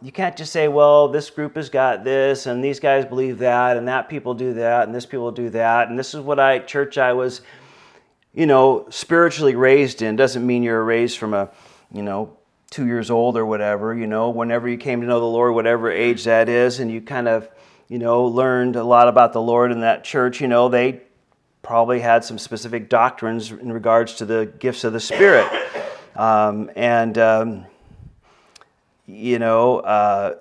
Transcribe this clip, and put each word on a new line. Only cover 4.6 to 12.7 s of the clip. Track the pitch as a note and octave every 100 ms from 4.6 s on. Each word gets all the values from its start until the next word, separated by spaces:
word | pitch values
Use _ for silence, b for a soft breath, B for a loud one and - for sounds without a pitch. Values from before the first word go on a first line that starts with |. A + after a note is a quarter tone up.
| A#2 A#2+ A2
and | B2
this | -
people | C3+ A#2+
do | A#2 A#2+
that, | A2+ A2+ A#2 A2+
and | B2
this | C3 D3+
is |
what | C#3 C#3
I, | C3+ C3
church | - C#3+ C#3 C#3
I | B2+
was, | B2 B2+ B2+ - b b b b b b _ _
you | - D#3+
know, | C3 B2+ B2+ -
spiritually | - - E3+ E3+ D3+ C#3+
raised | B2 C3 C#3 C3 -
in." | A2 A2
Doesn't | C3 B2
mean | B2 A#2+
you're | A#2+ A2+
raised | A2+ A#2 A#2+ -
from | G#2+ G2+
a, | G2 b b b b
you | G2+
know, | G2+ G2 G#2+ _ _ _ _